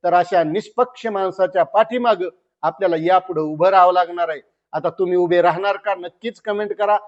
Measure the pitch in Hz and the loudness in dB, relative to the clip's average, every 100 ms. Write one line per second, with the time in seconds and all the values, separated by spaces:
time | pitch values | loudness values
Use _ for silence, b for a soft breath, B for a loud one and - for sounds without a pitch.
0 | 175 175 170 180 160 180 208 - 247 - | 2 2 2 0 0 -4 -6 -4 -4 -4
1 | 226 202 190 185 185 185 160 202 220 240 | -6 -4 -4 -2 -2 0 0 2 0 0
2 | 240 196 185 _ _ _ 156 160 190 165 | 0 0 -2 _ _ _ -6 -2 -2 0
3 | 165 185 185 160 156 156 180 190 180 180 | 2 0 0 -6 -6 0 4 6 6 4
4 | 170 175 165 151 _ _ _ 156 160 165 | -2 -4 -6 -6 _ _ _ -6 -6 -4
5 | 185 180 175 175 170 165 202 196 208 185 | 0 0 2 4 2 2 -2 -4 -4 -6
6 | 175 _ 233 - 220 208 208 202 208 208 | -8 _ -12 -10 -8 -6 -6 -4 0 0